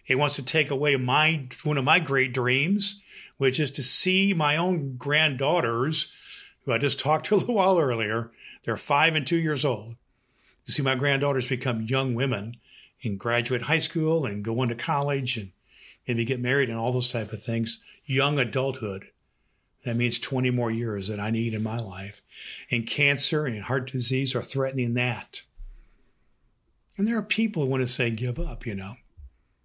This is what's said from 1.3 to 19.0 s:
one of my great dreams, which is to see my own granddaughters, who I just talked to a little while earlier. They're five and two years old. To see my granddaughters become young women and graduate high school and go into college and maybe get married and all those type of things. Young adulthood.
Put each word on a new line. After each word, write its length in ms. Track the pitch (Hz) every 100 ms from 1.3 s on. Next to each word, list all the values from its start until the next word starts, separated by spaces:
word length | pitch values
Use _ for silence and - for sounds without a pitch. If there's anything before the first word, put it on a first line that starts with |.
| 160 127 -
one 160 | 151 147
of 40 |
my 160 | 131 175
great 320 | 139 135 131
dreams, 720 | 127 123 131 151 202 - - - - - -
which 220 | 135 131
is 120 | 143
to 120 | 139
see 500 | 120 - 190 185 196 175
my 200 | 147 151
own 420 | 180 175 139 127
granddaughters, 1160 | 139 151 156 127 139 175 117 117 139 156 - - - - - - -
who 60 |
I 60 | 117
just 220 | 139 -
talked 260 | 143 156 -
to 80 | 208
a 20 |
little 180 | - 226
while 240 | 190 180
earlier. 520 | 139 113 107 113 117 - - - -
They're 120 | 107
five 380 | - 143 160 156
and 100 | 127
two 120 | 170
years 280 | 165 143 139
old. 300 | 110 110 117 _ _ _ _ _ _ -
To 60 |
see 120 | -
my 100 | 131
granddaughters 540 | 131 143 135 143 135 123
become 400 | 127 131 113 110
young 260 | 135 135
women 440 | 117 135 107 107 120 _ - - _
and 160 | 113 98
graduate 440 | 117 120 117 120
high 160 | 123 160
school 480 | - 165 156 165 123
and 160 | 101
go 180 | 104 113
into 140 | 123 -
college 600 | - 147 143 139 127 113
and 160 | 95 - _ - - - -
maybe 180 | 117 117
get 140 | 127
married 300 | 123 139 127
and 80 | 113
all 140 | 117
those 200 | 127 120
type 200 | 120 104
of 100 | 104
things. 400 | - 113 113 - - - -
Young 320 | 131 139 147
adulthood. 680 | 113 127 135 131 107 98